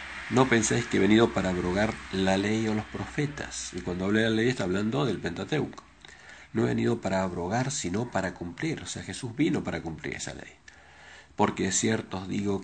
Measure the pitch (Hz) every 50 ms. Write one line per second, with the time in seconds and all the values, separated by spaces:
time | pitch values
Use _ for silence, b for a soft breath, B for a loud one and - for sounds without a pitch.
0 | - - - - - - 110 127 131 127 120 113 107 - 123 123 117 - - 98
1 | 98 101 107 110 117 110 - 104 92 92 90 87 87 90 90 101 107 110 107 -
2 | - - - 95 95 95 95 95 101 104 110 113 113 110 107 107 107 - - 101
3 | 101 - - - 147 147 147 - - - - - - - - 92 - 92 87 90
4 | 92 98 104 110 113 113 110 110 113 127 123 - 101 90 92 98 104 110 123 139
5 | 147 120 95 - - 90 85 90 98 - 156 143 - - - - - - - B
6 | B B B B B B B B B B - 110 120 120 117 113 113 117 117 -
7 | - 95 95 95 95 92 87 87 85 90 107 123 131 135 - - - 87 90 107
8 | 123 - - 101 92 90 87 - 87 87 85 - - - - - 85 - - 95
9 | 90 - 95 - - 117 110 - 147 185 - 202 - - 87 80 - 82 80 73
10 | - 71 - - - - 64 - - - - - B B B B B B B B
11 | B B B B B B B - 104 104 98 - 95 95 92 - - 110 110 110
12 | - - 98 95 95 92 98 101 98 101 98 92